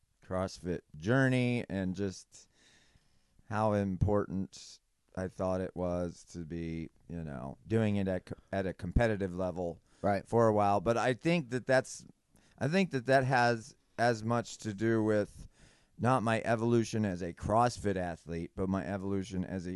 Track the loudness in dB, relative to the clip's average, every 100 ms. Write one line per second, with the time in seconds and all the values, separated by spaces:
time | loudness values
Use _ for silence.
0 | _ _ -8 -4 -4 -6 -6 -6 -6 -8
1 | 2 4 4 2 0 -2 -4 -4 -2 -2
2 | -4 -6 -16 -20 -20 _ _ _ _ _
3 | _ _ _ _ -8 0 2 2 0 0
4 | 2 2 0 -4 -6 -10 -20 -20 _ _
5 | _ -8 -8 -4 -2 -2 -4 -4 -2 -2
6 | -4 -8 -16 -12 -10 -8 -6 -6 -8 _
7 | -14 -10 -10 -10 -10 -12 -2 2 2 0
8 | 0 -4 -6 -16 -8 -4 -4 -6 0 2
9 | 4 0 -4 -4 -4 -4 -6 -8 _ _
10 | -2 -2 0 4 4 4 4 2 2 2
11 | 0 0 0 0 0 -4 2 2 2 -10
12 | -18 -20 _ _ _ -4 0 2 2 0
13 | 4 4 6 4 4 2 -4 -20 _ 0
14 | 2 2 0 -2 -2 -8 -8 -2 2 4
15 | 4 2 0 -6 -20 _ -20 _ _ -2
16 | 2 2 2 0 2 0 4 2 2 0
17 | -2 -2 -6 -6 0 4 2 0 -2 -2
18 | -4 -6 -8 -6 -6 -4 -2 -2 -2 -6
19 | -4 -4 -4 -6 -4 -6 -6